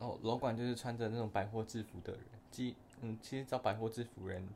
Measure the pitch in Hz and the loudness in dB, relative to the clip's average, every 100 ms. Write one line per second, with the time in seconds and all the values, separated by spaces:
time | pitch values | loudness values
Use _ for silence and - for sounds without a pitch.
0 | 120 - 110 123 131 113 123 120 123 117 | -4 0 2 4 4 2 2 2 0 2
1 | 110 117 110 104 104 110 110 117 107 90 | 2 2 2 2 2 2 0 -2 -4 -6
2 | 95 - - - - - 127 - - - | -6 -6 -8 -16 -10 -2 -2 -2 -12 -8
3 | 117 110 - 135 135 127 107 107 110 120 | -4 -4 -4 -4 0 2 4 4 2 0
4 | 117 - 95 92 92 | -4 -4 -4 -2 -4